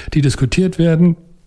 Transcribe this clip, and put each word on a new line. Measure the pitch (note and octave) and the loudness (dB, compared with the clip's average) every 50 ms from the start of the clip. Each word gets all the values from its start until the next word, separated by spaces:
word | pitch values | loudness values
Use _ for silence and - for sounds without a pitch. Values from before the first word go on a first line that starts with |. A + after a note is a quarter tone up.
| - - - | -12 -6 -2
die | D#3 C#3 | 0 0
diskutiert | C#3 A#2 - C3+ A#2+ - - F#3 F#3 - - | 0 0 -2 -2 -2 0 0 -2 -2 0 0
werden. | E3 E3+ D#3+ D#3 F3 F3 E3 - - - - - _ | 0 2 2 4 2 2 2 0 -6 -18 -20 -20 _